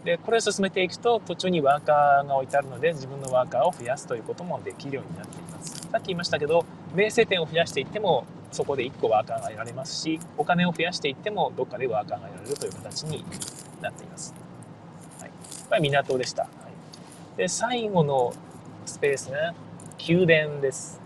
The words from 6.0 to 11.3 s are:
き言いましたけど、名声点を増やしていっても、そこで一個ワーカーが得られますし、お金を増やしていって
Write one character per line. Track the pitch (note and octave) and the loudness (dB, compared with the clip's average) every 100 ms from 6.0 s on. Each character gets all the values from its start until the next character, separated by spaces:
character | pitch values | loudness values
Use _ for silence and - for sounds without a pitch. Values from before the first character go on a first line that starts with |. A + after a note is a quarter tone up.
き | - | -2
言 | |
い | F3 | -4
ま | |
し | E3+ | 0
た | D#3 | 0
け | D3 | 4
ど、 | E3 E3 - - | 2 2 -12 -4
名 | D#3+ G#3+ | 2 2
声 | G#3 G#3+ | 4 4
点 | F#3+ | 4
を | D3+ | 2
増 | D#3+ | 2
や | D#3+ | 2
し | |
て | D3 | 0
い | |
っ | C3 | -4
て | G#3+ | 0
も、 | G3+ C#3 - - - | 4 2 0 -16 -10
そ | - | -4
こ | D3+ C#3 | 0 0
で | |
一 | B2 - | -2 0
個 | A#2 | 4
ワ | A2 | 4
ー | A2 | 2
カ | |
ー | A2+ | -4
が | A2 | -6
得 | G#2+ | -6
ら | |
れ | A#2 | -8
ま | A#2+ | -8
す | C3+ - | -8 -6
し、 | D#3+ D#3+ - - | -4 -4 -6 -4
お | |
金 | D3+ F3 F3+ | 2 4 2
を | |
増 | E3 | 2
や | E3 | -2
し | F3 | 0
て | D3 | -2
い | |
っ | C3+ | -2
て | G#3+ | -4